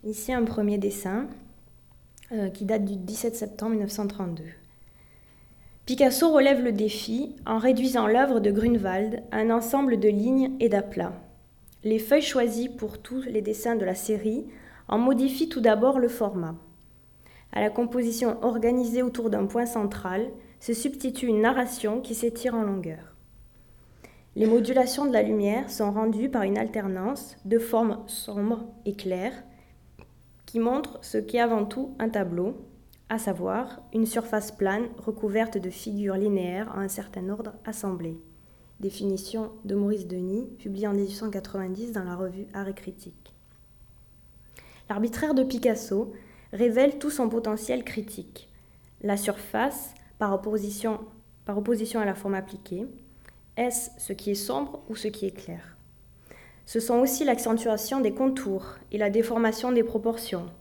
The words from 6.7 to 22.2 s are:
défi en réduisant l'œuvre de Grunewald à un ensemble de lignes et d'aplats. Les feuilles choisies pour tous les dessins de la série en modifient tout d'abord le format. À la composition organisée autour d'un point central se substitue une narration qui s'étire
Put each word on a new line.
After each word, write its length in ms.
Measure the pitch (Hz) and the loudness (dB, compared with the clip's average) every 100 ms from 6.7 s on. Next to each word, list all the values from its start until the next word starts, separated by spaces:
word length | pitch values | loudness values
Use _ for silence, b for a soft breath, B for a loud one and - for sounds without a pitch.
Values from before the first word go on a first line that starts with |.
défi 640 | 202 214 - - 226 302 - - | 2 0 0 -4 -2 -4 -6 -2
en 120 | 220 | 2
réduisant 480 | 240 240 262 247 214 | 4 4 4 4 4
l'œuvre 340 | 226 277 240 | 6 6 4
de 100 | 202 | 4
Grunewald 720 | 202 226 233 190 185 214 - - | 4 4 4 2 0 -2 -4 -4
à 80 | 214 | 0
un 120 | 220 | 2
ensemble 500 | 226 233 277 277 226 | 2 2 2 4 4
de 80 | 208 | 4
lignes 440 | 208 226 262 262 - | 4 4 4 2 2
et 80 | 226 | 2
d'aplats. 460 | 202 196 - 180 185 - - - _ - - | 4 0 -4 -4 -6 -16 -20 -20 _ -20 -6
Les 160 | 214 220 | 0 0
feuilles 220 | 220 156 | 4 4
choisies 480 | - 262 233 226 254 | 4 2 2 0 -4
pour 300 | - 214 - | -4 -8 -8
tous 240 | - 254 | -8 -8
les 180 | 254 220 | -2 -2
dessins 360 | 202 208 240 233 | -2 -2 0 0
de 100 | 185 | 0
la 80 | |
série 520 | 190 - 214 214 233 - B B B B | -2 -2 0 0 -2 -6 B B B B
en 100 | 214 | 2
modifient 500 | 247 240 269 262 320 | 4 4 2 0 -2
tout 140 | 262 | 4
d'abord 360 | 226 208 254 269 | 4 6 4 4
le 100 | 240 | 2
format. 460 | 240 208 185 165 165 - - - - _ - B B B | 2 -2 -2 -6 -8 -14 -20 -20 -20 _ -20 B B B
À 80 | - | -2
la 100 | 208 | 0
composition 680 | 208 240 240 233 226 240 220 | 0 0 0 0 2 0 2
organisée 580 | - 226 226 254 233 233 | 0 2 2 2 2 2
autour 280 | 254 247 226 | 0 0 0
d'un 160 | 208 196 | 0 0
point 200 | 233 240 | 0 0
central 600 | 233 208 208 185 185 247 B B B | 0 -2 -2 -4 -2 -2 B B B
se 140 | - | -4
substitue 520 | 226 277 269 262 254 247 | -2 -2 -2 -6 -2 2
une 140 | 214 | 4
narration 600 | 220 247 247 - 214 220 | 6 4 0 -2 -2 -2
qui 140 | 262 | -4
s'étire 400 | 220 | -2